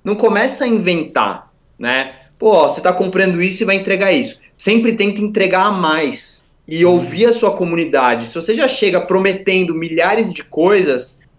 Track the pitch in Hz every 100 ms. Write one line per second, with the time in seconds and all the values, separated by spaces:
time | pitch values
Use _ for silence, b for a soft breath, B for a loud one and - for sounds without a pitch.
0 | 190 208 226 208 262 - 254 220 180 170
1 | 151 131 104 92 - _ _ - 120 131
2 | 131 B B - 220 185 139 - 185 180
3 | 190 180 185 170 190 185 196 196 190 190
4 | 196 156 117 - b b 196 226 226 220
5 | 202 202 208 208 185 185 202 190 160 156
6 | 147 135 - - - _ - 160 175 175
7 | - 170 233 226 202 196 175 170 151 139
8 | 123 117 117 - - 226 262 - 202 170
9 | 170 190 190 190 202 185 175 160 165 160
10 | 180 226 190 - - - 180 202 185 127
11 | - - _